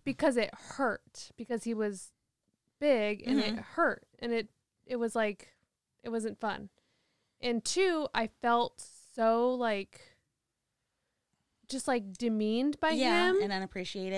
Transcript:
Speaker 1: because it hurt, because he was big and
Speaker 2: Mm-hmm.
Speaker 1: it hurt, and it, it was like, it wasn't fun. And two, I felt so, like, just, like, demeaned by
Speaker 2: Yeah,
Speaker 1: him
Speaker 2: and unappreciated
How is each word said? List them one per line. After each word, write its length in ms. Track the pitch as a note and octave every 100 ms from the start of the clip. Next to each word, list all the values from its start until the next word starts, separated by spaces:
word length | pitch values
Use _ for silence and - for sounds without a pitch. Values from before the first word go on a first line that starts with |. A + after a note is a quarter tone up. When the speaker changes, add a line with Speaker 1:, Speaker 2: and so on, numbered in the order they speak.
Speaker 1:
because 340 | - C4 D4 A#3+
it 160 | G#3+
hurt, 800 | - - - B3+ G3 _ - - -
because 260 | A#3 A#3
he 100 | A3+
was 380 | A3 G#3 F#3+ - _ _ _ _ _ _ -
big 440 | D4 B3 G#3 G#3 B3
and 140 | C4+
Speaker 2:
Mm-hmm. 180 | G#3+ A3+
Speaker 1:
it 20 |
hurt, 400 | - - D#4+ - _ -
and 120 | A#3
it, 160 | A#3 G#3+ _ _ _ -
it 100 | B3
was 180 | A#3 A#3
like, 400 | G#3+ G3+ - _ _ _ _ _ A#3
it 40 |
wasn't 280 | A3+ A3 G#3
fun. 300 | A3 - G3+ _ _ _ _ _ _ -
And 240 | B3 A#3 -
two, 420 | F4+ F#4+ D#4+ D4 -
I 120 | A3+ -
felt 400 | A#3+ A#3+ A#3+ - - - - -
so, 380 | A3+ A#3 B3
like, 460 | B3+ A#3 G#3 G3 - - _ _ _ _ _ _ _ _ _ _ _ _ _ _ _ -
just, 200 | C4 C#4+
like, 260 | B3 G3
demeaned 680 | F#3 A#3+ G#3+ G#3+ A3+ C#4+ C#4+
by 120 | D#4
Speaker 2:
Yeah, 400 | D#4+ C4 F4 F4+
Speaker 1:
him 100 | F#4
Speaker 2:
and 100 | G#4
unappreciated 600 | F#3+ F#4+ F#3+ F#3 G3+ F#3